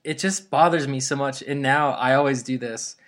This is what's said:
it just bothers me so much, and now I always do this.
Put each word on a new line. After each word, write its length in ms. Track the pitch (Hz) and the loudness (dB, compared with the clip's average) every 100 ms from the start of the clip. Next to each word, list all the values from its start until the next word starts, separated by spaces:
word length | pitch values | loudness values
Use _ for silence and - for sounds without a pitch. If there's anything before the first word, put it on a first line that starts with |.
it 160 | 151 156 | -8 -2
just 300 | 190 190 - | -2 -2 -2
bothers 360 | 143 170 165 139 | 4 4 4 0
me 140 | 131 | -4
so 160 | 131 139 | -4 -2
much, 260 | 139 131 | -4 -6
and 200 | - 143 | -6 -2
now 300 | 135 143 147 | 2 2 2
I 220 | - 127 135 | 0 2 4
always 280 | 139 131 | 2 0
do 140 | 117 127 | -4 -6
this. 400 | 120 113 - - | -6 -10 -12 -16